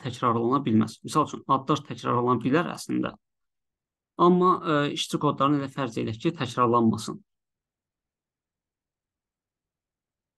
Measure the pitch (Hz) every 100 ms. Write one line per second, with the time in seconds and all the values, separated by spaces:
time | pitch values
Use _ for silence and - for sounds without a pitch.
0 | 131 - 127 117 117 143 143 110 110 -
1 | 127 156 143 - - 135 131 147 - 117
2 | 131 123 123 123 127 147 170 - - 62
3 | 62 - _ _ _ _ _ _ _ _
4 | _ - 175 180 180 170 180 147 143 165
5 | - 160 151 143 139 147 139 139 131 113
6 | 117 113 165 165 131 - 123 117 113 107
7 | - - _ _ _ _ _ _ _ _
8 | _ _ _ _ _ _ _ _ _ _
9 | _ _ _ _ _ _ _ _ _ _
10 | _ _ _